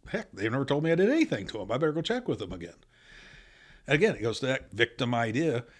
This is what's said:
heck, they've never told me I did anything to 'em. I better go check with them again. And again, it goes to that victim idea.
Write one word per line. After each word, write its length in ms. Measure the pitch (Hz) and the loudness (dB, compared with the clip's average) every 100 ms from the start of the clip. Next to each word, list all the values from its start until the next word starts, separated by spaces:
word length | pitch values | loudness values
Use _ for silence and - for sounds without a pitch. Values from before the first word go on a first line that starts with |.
| - | -8
heck, 220 | 220 - | -8 -8
they've 200 | 95 110 | -4 -2
never 120 | 127 | 0
told 200 | 139 143 | 0 2
me 80 | 160 | 2
I 40 | 165 | 4
did 140 | 202 | 4
anything 380 | 311 311 - 92 | 4 2 0 -4
to 120 | 220 | -8
'em. 120 | 185 | -4
I 60 | 117 | 0
better 120 | 156 | 0
go 120 | 151 | 0
check 240 | 160 247 240 | -2 -4 -2
with 100 | 117 | -4
them 160 | 98 | -4
again. 220 | 92 85 - _ _ - - - - - - - - - | -10 -12 -16 _ _ -20 -20 -20 -20 -20 -20 -20 -14 0
And 80 | 147 | 2
again, 200 | 214 110 | 2 0
it 60 | |
goes 180 | 110 107 | -4 -2
to 40 | 131 | -2
that 240 | 131 - | -2 -4
victim 440 | 98 117 - 123 120 | 0 0 2 0 2
idea. 500 | 113 120 165 120 - - | 0 0 0 -2 -6 -18